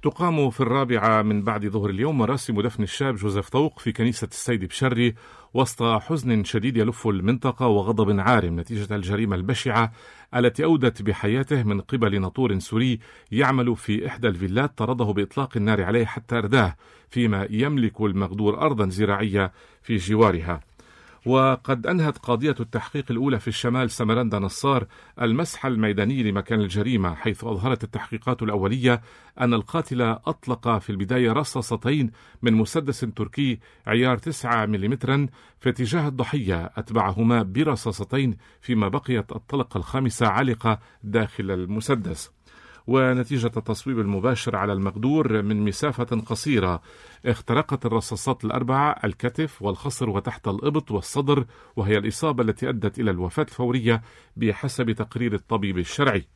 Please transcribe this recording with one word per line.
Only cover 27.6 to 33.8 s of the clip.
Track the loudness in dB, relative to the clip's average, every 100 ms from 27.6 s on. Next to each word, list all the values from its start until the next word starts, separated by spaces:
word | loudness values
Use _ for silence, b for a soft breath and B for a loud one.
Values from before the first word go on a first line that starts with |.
| -2 -2
التحقيقات | -4 -8 -8 -8 -4 -2
الأولية | -2 0 0 2 2 2 B B B -2
أن | 2
القاتل | 2 0 -4 -2 0
أطلق | 0 0 -4 -6 -4 -2 0 0
في | 0
البداية | -4 0 2 2
رصاصتين | 2 0 -4 -4 -2 0 0 0 B B B
من | 2
مسدس | 4 2 0 -2 -4
تركي | -6 -6 -6 -2 -2 -2 b b